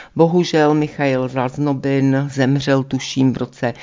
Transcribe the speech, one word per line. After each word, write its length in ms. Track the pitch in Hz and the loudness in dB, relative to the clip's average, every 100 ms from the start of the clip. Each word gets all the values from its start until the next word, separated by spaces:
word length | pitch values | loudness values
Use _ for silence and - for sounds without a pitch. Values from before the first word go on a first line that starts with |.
| - | -6
Bohužel 580 | 151 165 175 170 160 151 | 2 2 2 2 2 4
Michail 540 | 151 151 151 139 127 127 | 2 0 -2 0 0 -2
Zaznobin 1000 | 131 123 135 147 135 139 139 135 135 143 | -2 -4 -2 -2 -2 -2 0 2 0 -2
zemřel, 500 | 135 131 143 139 135 | 0 0 0 2 0
tuším, 500 | 131 131 - 131 131 | 0 -6 -4 0 0
v 40 | 120 | 0
roce 360 | 123 - 120 - | -6 -6 -6 -6